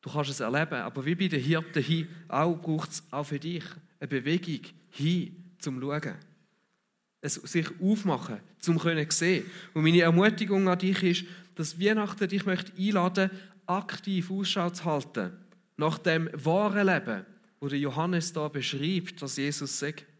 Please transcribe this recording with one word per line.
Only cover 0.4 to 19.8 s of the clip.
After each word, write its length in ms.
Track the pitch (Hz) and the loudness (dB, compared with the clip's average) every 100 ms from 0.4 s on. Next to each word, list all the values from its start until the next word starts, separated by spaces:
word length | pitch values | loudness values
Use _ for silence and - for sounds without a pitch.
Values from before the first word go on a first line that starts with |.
| 113 135 156 135 | 0 0 0 -2
aber 240 | 120 139 135 | -4 -4 -2
wie 100 | 180 | 0
bei 120 | 190 | 0
den 140 | 151 | 0
Hirten 400 | 131 160 160 - | 2 0 0 -2
hin, 280 | 139 165 160 - - | 0 0 -2 -10 -4
auch 320 | 127 160 170 | 0 2 0
braucht's 440 | 165 156 151 - - | -2 -2 -2 -8 -6
auch 120 | 139 | -6
für 160 | 143 143 | -4 -6
dich 240 | 151 170 - - - _ | -6 -8 -10 -18 -20 _
eine 80 | 135 | -4
Bewegung 540 | 135 123 170 175 143 - - _ | -2 0 0 0 -8 -8 -20 _
hin 640 | - 147 180 - - - _ | -2 0 2 -2 -10 -20 _
zum 200 | - 131 | -8 -6
Schauen. 360 | 135 147 131 80 - _ _ _ _ _ _ _ _ _ | -4 -4 -6 -10 -16 _ _ _ _ _ _ _ _ _
Es 140 | - - | -6 -6
sich 320 | - 170 160 - | -2 -2 -2 -2
aufmachen, 600 | 185 214 196 139 - 107 - _ | 2 2 2 0 -2 -10 -12 _
zum 220 | - 165 | 0 2
können 300 | 165 165 151 | 2 0 0
sehen. 340 | - 170 175 - - - 156 | 2 2 2 0 -12 -8 2
Und 80 | |
meine 180 | 156 170 | 6 8
Ermutigung 680 | 165 165 208 220 202 196 190 | 8 8 6 4 2 4 4
an 120 | 180 | 4
dich 240 | 185 190 | 2 2
ist, 220 | 185 175 - - - | 2 2 -2 -16 -20
dass 260 | - 156 165 | -8 -6 0
Weihnachten 480 | 196 220 208 202 190 | 2 2 0 -2 -2
dich 200 | 196 196 | 0 0
möchte 280 | 185 180 - | -2 -4 -2
einladen, 540 | 196 202 175 185 190 190 - - - | 2 4 2 4 2 0 -16 -20 -4
aktiv 640 | 180 202 - - 190 180 | -2 -2 -8 -2 -2 -2
Ausschau 400 | 190 190 202 175 | -2 -2 0 -2
zu 120 | 175 | -2
halten 540 | 165 147 - - 90 - - _ _ - | -2 -2 -2 -4 -4 -6 -20 _ _ -2
nach 220 | 151 156 | 0 0
dem 300 | - 160 165 | 0 2 0
wahren 540 | - 139 175 208 202 196 | -2 2 2 4 4 4
Leben, 380 | 165 - 104 92 - _ _ | 2 0 -6 -8 -20 _ _
wo 80 | 143 | -4
der 120 | 139 | -2
Johannes 540 | 143 127 170 175 165 | -2 -2 0 0 -2
da 140 | 165 151 | -4 -4
beschreibt, 720 | 147 123 139 147 185 180 - | -4 -4 -2 -2 -2 -4 -10
was 160 | 139 127 | -8 -4
Jesus 420 | 139 147 139 | -2 -2 -4
sagt. 260 | - | -4